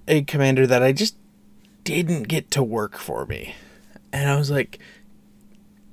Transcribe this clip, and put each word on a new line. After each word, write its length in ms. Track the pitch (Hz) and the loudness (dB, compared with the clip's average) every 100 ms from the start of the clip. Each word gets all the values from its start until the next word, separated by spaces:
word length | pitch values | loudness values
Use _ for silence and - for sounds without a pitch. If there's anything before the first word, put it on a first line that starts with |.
| - | 0
a 180 | 151 | 0
commander 440 | 143 143 135 131 131 | 2 2 4 4 4
that 160 | 123 | 4
I 80 | 131 | 4
just 240 | 139 220 - _ _ _ - _ _ - | 2 -2 -6 _ _ _ -20 _ _ -4
didn't 380 | 156 165 160 | -2 -2 -2
get 280 | 107 156 - | -2 -4 -2
to 120 | 143 | -2
work 340 | 117 113 104 - | -2 -2 -4 -8
for 280 | - 62 - | -10 -8 -8
me. 300 | 71 - - - - - - - | -10 -12 -18 -20 -20 -20 -20 -10
And 180 | 135 143 | -4 0
I 60 | 143 | 0
was 160 | 139 | 0
like, 280 | 143 - - - - - - _ _ - - _ _ - | -2 -4 -10 -20 -20 -20 -20 _ _ -20 -20 _ _ -20